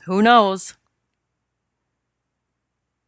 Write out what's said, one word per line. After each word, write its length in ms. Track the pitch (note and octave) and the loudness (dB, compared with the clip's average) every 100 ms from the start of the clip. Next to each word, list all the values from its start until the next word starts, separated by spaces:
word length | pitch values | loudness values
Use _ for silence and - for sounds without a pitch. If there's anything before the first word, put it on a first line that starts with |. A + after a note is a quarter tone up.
| - | -8
"Who 160 | F#3+ | -2
knows?" 540 | A3 A#3+ G3+ F#3+ - - _ _ _ _ _ _ _ _ _ _ _ _ _ _ _ _ _ _ _ _ _ _ | 2 2 2 -4 -12 -18 _ _ _ _ _ _ _ _ _ _ _ _ _ _ _ _ _ _ _ _ _ _